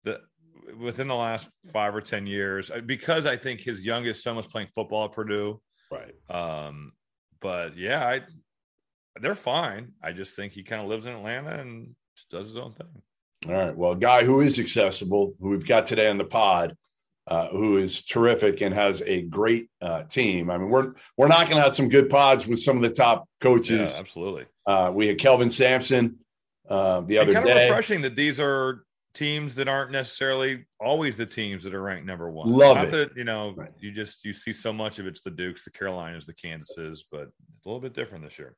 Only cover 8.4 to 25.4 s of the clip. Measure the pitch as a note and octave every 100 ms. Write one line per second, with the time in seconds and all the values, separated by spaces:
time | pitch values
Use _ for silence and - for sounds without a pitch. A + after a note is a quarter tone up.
8.4 | _ _ _ _ _ _ _ - C3 G3+
9.4 | B2+ D3 D#3 G2+ A#2+ _ D#2+ F2 F#2+ -
10.4 | G2+ G2 F#2+ A2+ G2+ A2 A#2 A#2 G#2+ B2
11.4 | D3+ D#3 C3 A2+ A#2+ A#2+ _ _ _ E2+
12.4 | G#2+ A2+ B2 A2+ F3 D#3 _ _ _ _
13.4 | D#2+ F#2 F2+ D#2 F2 F#2 A#2 B2 A#2+ C3+
14.4 | C#3+ B2 A2 A#2 G#2 - F#2+ G2+ G2 G2
15.4 | F#2+ G2 D#2 A#2 F#2 A2 G#2+ G2+ G2 A#2
16.4 | G2+ F2+ E2+ D#2+ _ _ _ _ - E2+
17.4 | E2 F#2+ G#2+ G2 F#2 - - A#2 A#2 A2
18.4 | G#2 - G2+ G2 G2+ F#2+ - F#2 F2 F#2
19.4 | A2+ A#2 A#2 _ F2 E2 D#2 C3+ A2+ F2+
20.4 | E2+ F2 F#2+ C3 C3 - - - C#3+ E3
21.4 | D#3+ D#3 C#3 - C3 C#3 C3+ C#3 C#3 C3+
22.4 | G#2+ A#2 - B2+ A#2 A#2 A#2+ A2+ - _
23.4 | B2+ A#2 A#2 A2 G2+ C#2+ F#2 E2+ F#2 D#2
24.4 | A#1+ _ G2 F#2+ F2+ G2 G#2+ G2+ C3+ B2